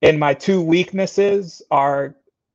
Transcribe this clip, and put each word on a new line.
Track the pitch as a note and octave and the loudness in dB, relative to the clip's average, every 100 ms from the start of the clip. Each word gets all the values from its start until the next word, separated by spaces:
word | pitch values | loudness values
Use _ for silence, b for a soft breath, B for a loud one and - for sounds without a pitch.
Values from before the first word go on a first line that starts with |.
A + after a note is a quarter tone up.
and | D#3 D3+ | 2 2
my | D3 | 0
two | C#3+ - F#3+ | 0 0 0
weaknesses | E3 E3+ F3+ F#3+ F#3 - G3+ G3+ F3+ - - | 2 0 0 -4 -4 -2 0 0 -4 -14 -4
are | D3 C#3 C#3 C#3 C3+ _ _ _ | 0 0 -2 -6 -10 _ _ _